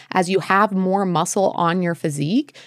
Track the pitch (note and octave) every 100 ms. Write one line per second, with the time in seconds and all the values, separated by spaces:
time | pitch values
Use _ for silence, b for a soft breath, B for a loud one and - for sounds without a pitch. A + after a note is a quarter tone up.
0 | B F#3 F3 F#3+ - F#3+ G#3+ F#3+ F#3 G3
1 | F#3+ D#3+ E3+ G#3 F#3+ - E3+ F3+ F3 E3+
2 | E3 C#3+ D3 A#3 D4 B